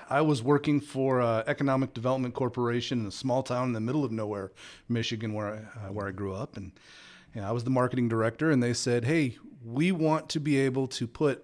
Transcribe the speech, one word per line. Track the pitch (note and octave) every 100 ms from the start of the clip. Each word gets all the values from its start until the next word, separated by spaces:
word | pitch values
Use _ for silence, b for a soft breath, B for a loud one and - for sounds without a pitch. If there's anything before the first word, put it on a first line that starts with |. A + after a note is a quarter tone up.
<laughs> | -
I | C#3
was | D#3 C#3
working | A#2+ C#3+ D3 D3
for, | - C3+ C3+ B2+
uh, | A#2+ A2+ A#2
Economic | C#3+ C#3 C3+ C3
Development | A#2+ B2 C3 B2+
Corporation | A#2+ B2+ A#2+ A#2+ A#2+ A#2+ B2
in | G#2
a |
small | - C3 B2
town | B2+ B2 B2+
in |
the | A2+
middle | A2 D3+
of | C3
nowhere, | A2 G#2 G2+ F#2+ - B B B
Michigan, | A#2 A2+ A2+ A2+
where | G#2+ G#2
I, | G#2+ G#2+ A2+ G2
uh, |
where | G#2 G2
I |
grew | F#2+ G2
up. | F#2+ A#2+ -
And, | F#2+ - b b b b b
you | A#2
know, | G2
I |
was | A#2
the | A#2+
marketing | B2+ B2 B2+ A#2+
director, | A2+ A2+ A2+ D#3+
and | C3+
they | A#2+
said, | A#2 B2+ A#2+ A#2
"Hey, | E3 C3+ - - -
we | A#2 B2 F3
want | F3+ D#3 D#3 -
to | E3
be | D3 C#3
able | C3+ C3 C3
to | - A#2+
put | - D3+ B2+